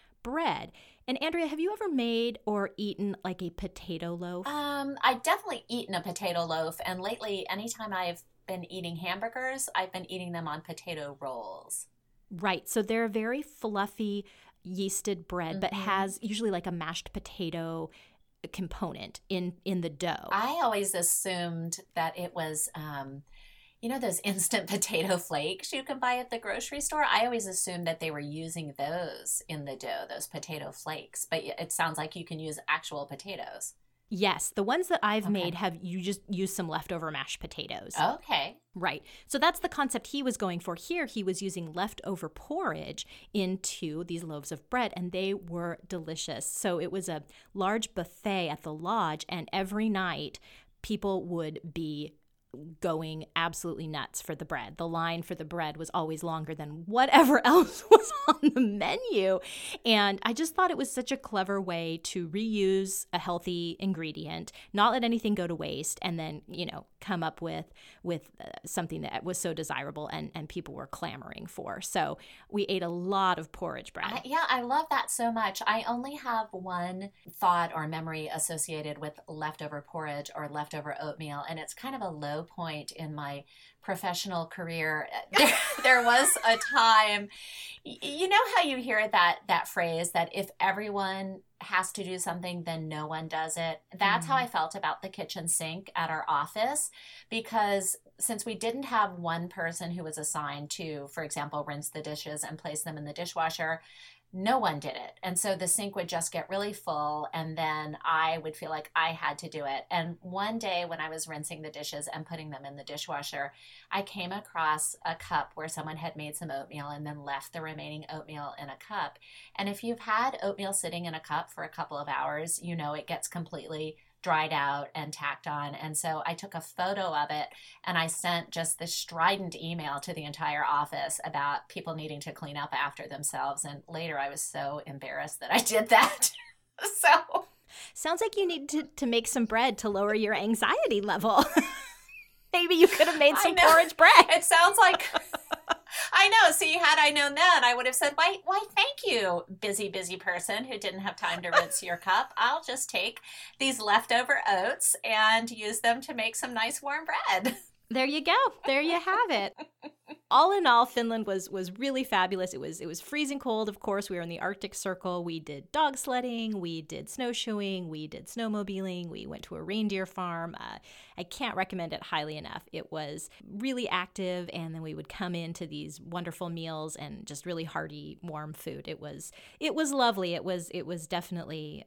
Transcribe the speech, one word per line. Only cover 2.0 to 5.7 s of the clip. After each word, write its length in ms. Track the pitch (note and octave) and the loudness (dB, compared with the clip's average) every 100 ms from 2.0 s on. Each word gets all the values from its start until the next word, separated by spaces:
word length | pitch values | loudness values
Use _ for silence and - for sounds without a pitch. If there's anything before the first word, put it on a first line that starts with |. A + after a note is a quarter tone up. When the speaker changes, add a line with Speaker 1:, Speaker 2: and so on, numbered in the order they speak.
| A#3 A3+ A#3 A3 - | 0 0 0 -4 -2
Speaker 1:
or 260 | G#3 G3 - | -2 -2 -4
eaten, 400 | G#3 - G3+ F#3+ | -6 -2 -4 -4
like, 180 | F#3 F3+ | -6 -6
a 80 | F3 | -8
potato 640 | - F#3+ - - D#3+ E3+ | -6 -10 -10 -10 -8 -6
loaf? 320 | F3 F3 F3+ G3 | -6 -6 -8 -6
Speaker 2:
Um, 520 | - D4 C#4+ C#4 C#4 | -4 -4 -4 -4 2
I've 220 | B3+ A#3+ | 2 4
definitely 400 | D#4 F#4 G4+ B3 | 2 0 -2 -10
eaten 260 | - | -6